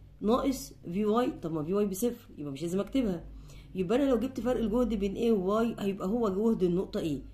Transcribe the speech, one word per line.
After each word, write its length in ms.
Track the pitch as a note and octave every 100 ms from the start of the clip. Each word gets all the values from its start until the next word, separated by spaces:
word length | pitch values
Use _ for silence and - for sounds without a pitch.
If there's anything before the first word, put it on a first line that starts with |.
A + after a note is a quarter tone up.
| - -
ناقص 520 | G3+ C4 C#4 B3+ - - F3
في 120 | F3+ G#3+
واي. 260 | A3 B3+
طب 220 | - E3
ما 100 | D#3+
في 100 | D3+
واي 120 | G3+ G#3
بصفر، 440 | F#3 A#3 A#3+ - -
يبقى 140 | D3
مش 100 | C3+
لازم 180 | E3+ F#3+
اكتبها. 440 | G3+ C4+ A3 E3+ - - - - - F#3
يبقى 220 | F3+ B3
انا 120 | C#4
لو 100 | A#3
جبت 200 | C4 B3+
فرق 200 | A3+ -
الجهد 340 | A3 A#3+ A#3
بين 220 | G#3+ G3 F#3+
ايه 160 | A#3
وواي 440 | G#3+ F3+ G#3+ A#3 -
هيبقى 280 | G3 G3 F#3
هو 220 | A#3+ A3
جهد 340 | F#3 A3+ G3+
النقطة 360 | F3+ F3 - G#3
ايه. 220 | E3+ C#3 -